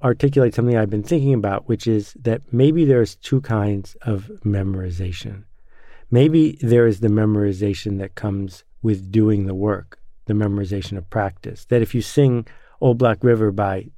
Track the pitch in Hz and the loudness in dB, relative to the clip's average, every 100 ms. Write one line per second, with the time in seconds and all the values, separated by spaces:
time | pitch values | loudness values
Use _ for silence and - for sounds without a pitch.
0 | 135 120 143 139 123 113 120 117 104 104 | -2 0 2 2 2 2 2 2 0 -2
1 | 104 170 139 127 101 98 - 110 - 107 | -2 0 2 0 0 -4 -2 -2 0 0
2 | 104 - 117 113 - 120 139 160 151 127 | -2 -6 -4 -4 -2 2 4 4 4 4
3 | 110 - - 135 135 110 101 101 98 - | 2 -4 -4 -2 0 -2 0 -4 -6 -10
4 | - 104 107 214 107 98 98 95 92 87 | -6 -6 -6 -8 -4 -2 -2 -4 -6 -6
5 | 92 90 107 101 - - - - - - | -8 -8 -12 -14 -18 -20 -20 -20 -20 -20
6 | - 120 147 160 156 - 120 120 117 101 | 0 4 6 6 2 0 2 4 4 2
7 | 110 107 107 104 101 92 104 98 104 98 | 0 2 2 2 0 -2 -4 -4 -6 -8
8 | 98 - 104 98 98 - _ - 113 101 | -8 -8 -6 -6 -8 -12 _ -6 -4 -4
9 | 95 107 107 104 95 95 104 95 - - | 0 2 2 2 -2 -4 -2 -4 -8 -20
10 | - - - 107 104 101 95 98 92 98 | -20 -18 -4 -2 -2 -2 -4 -6 -8 -12
11 | 90 110 98 - - - - 123 113 120 | -8 -4 -4 -6 -14 -16 -2 0 0 -2
12 | - - 139 120 113 - - - 131 117 | -2 2 2 2 -6 -16 -20 -2 0 2
13 | 120 107 127 113 110 98 101 95 - | 2 2 2 2 2 0 -2 -4 -10